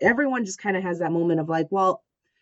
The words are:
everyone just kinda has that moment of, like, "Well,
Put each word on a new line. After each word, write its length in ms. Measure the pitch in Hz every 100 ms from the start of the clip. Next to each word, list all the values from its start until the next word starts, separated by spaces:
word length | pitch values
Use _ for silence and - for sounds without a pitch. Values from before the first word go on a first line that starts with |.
everyone 420 | - 240 285 254
just 160 | 202 -
kinda 220 | 208 190
has 160 | 185 170
that 140 | 170
moment 280 | 170 170 165
of, 80 | 160
like, 200 | 165 156
"Well, 340 | 196 190 - _ _ _ _